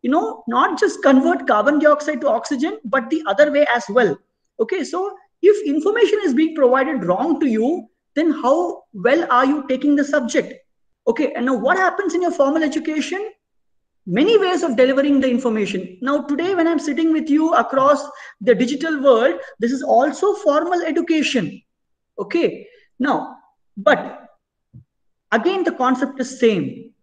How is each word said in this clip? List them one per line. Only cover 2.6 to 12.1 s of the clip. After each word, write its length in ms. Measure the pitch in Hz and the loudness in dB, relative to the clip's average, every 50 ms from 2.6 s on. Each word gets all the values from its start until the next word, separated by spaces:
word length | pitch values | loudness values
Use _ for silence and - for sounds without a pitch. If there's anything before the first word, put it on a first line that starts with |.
| 269 349 415 440 _ | -4 -4 -6 -8 _
but 240 | 214 226 262 233 233 | -2 -2 -2 -2 -2
the 140 | 320 311 - - | -6 -4 -2 -4
other 160 | 294 294 302 302 | 2 2 2 2
way 140 | 269 285 294 - - 240 | 4 2 2 2 0 -2
as 60 | 240 - | -4 0
well. 240 | 202 247 240 185 143 - _ _ _ _ _ _ _ - | 0 2 2 2 0 -4 _ _ _ _ _ _ _ -4
Okay, 220 | 226 - 370 381 285 | -4 -2 -2 -6 -4
so 160 | - - 359 381 403 392 - _ _ _ _ | -6 -6 -6 -6 -6 -8 -12 _ _ _ _
if 160 | - 392 415 392 - 294 277 | 4 4 4 4 0 -2 -2
information 460 | 311 - 381 427 466 440 339 - 415 403 | 0 0 0 2 2 2 2 2 0 0
is 80 | 330 247 | 0 2
being 200 | 262 320 320 - | 2 2 0 2
provided 540 | 302 269 240 254 262 269 302 311 240 180 170 | 2 4 4 4 4 2 0 -2 -4 -2 -2
wrong 320 | 180 196 254 330 302 - | -2 0 0 -2 0 0
to 80 | 320 269 220 214 | 0 -2 0 0
you, 300 | 226 269 339 359 - _ _ _ _ _ _ | 0 -2 -2 -4 -6 _ _ _ _ _ _
then 160 | 285 330 330 285 - | -2 0 0 -2 0
how 160 | - 247 285 339 359 330 - - _ _ | 2 2 2 2 0 -4 -6 -10 _ _
well 300 | _ 196 175 214 269 339 330 - | _ -2 0 2 2 2 0 2
are 160 | 254 240 269 269 | 2 2 4 2
you 120 | 294 302 277 - | 0 -2 -2 -4
taking 240 | 262 262 277 294 285 | -4 -2 0 0 2
the 80 | 285 285 | 2 0
subject? 460 | 285 302 302 247 220 - 294 - - - - _ _ _ _ _ _ _ _ _ - | 0 0 -2 -2 0 -2 -2 -2 -2 -12 -20 _ _ _ _ _ _ _ _ _ -4
Okay, 220 | 233 - 302 - - | -2 0 -2 -4 -2
and 100 | - 240 | -4 -4
now 80 | 262 269 | -2 -2
what 220 | 226 202 269 359 | 0 0 0 0
happens 380 | 381 370 349 359 - 403 349 | 2 0 0 -2 -2 -4 -4